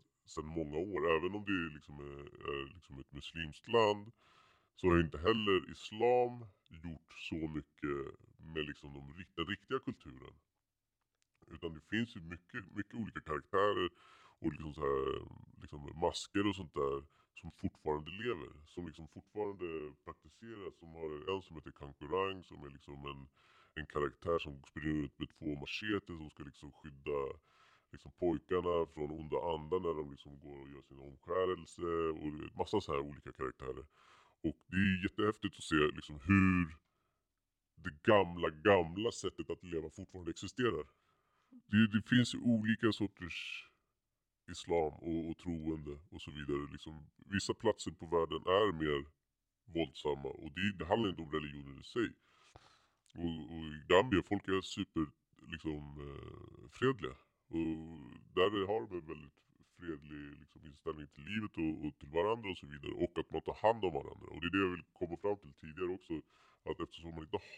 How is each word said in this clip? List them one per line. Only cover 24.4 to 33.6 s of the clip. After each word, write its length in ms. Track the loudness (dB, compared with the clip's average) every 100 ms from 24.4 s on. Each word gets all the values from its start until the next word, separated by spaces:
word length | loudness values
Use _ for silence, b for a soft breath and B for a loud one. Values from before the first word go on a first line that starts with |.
| 0 -10
springer 300 | -12 -4 0 2
runt 160 | 0 -6
med 100 | -10 -6
två 160 | -4
macheter 600 | -4 -6 -6 0 -2 -2 -12
som 140 | -12
ska 120 | -12
liksom 280 | -16 -14 -18
skydda 460 | -16 -16 -10 -4 -2 -2 -6 b b b b b
liksom 200 | -20 -18
pojkarna 760 | 0 2 2 2 0 4 2 2
från 160 | -2 -6
onda 260 | -4 -2 0 0
andar 260 | -2 0 0
när 140 | 0
de 160 | -2 -4
liksom 280 | -10 -16 -16
går 220 | -14 -14
och 60 | -14
gör 140 | -16
sin 160 | -18 -18
omskärelse 880 | -16 -16 -2 2 2 0 -6 -6 -2 0 0 0
och 360 | -4 -4 -10 -4
massa 240 | 0 0
så 120 | 0
här 80 | -2
olika 320 | -2 -8 -12
karaktärer. 540 | -6 -6 -6